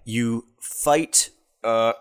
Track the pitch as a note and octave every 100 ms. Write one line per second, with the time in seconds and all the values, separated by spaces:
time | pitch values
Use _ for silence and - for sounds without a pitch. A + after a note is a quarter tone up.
0 | - A2+ A#2 A#2 - _ - - D3 D3+
1 | E3 - - _ _ _ A2+ A2+ A2+ -